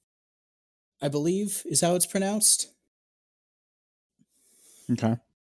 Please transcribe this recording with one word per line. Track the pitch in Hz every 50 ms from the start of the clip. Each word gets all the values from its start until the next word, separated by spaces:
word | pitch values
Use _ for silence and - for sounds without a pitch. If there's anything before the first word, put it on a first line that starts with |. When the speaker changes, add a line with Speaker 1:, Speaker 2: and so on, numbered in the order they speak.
| _ _ _ _ _ _ _ _ _ _ _ _ _ _ _ _ _ _ _ -
Speaker 1:
I | - 147
believe, | 139 147 147 170 180 196 208 202 202 - -
is | - - 139
how | - 170 175
it's | 180 175
pronounced. | - - 196 196 196 208 220 208 - - - - - _ _ _ _ _ _ _ _ _ _ _ _ _ _ _ _ _ _ _ _ _ _ _ _ _ _ _ _ _ _ _ _ _ _ _ _ _ - - - - - - -
Speaker 2:
Okay. | 127 113 - 110 113 120 _ _ _ _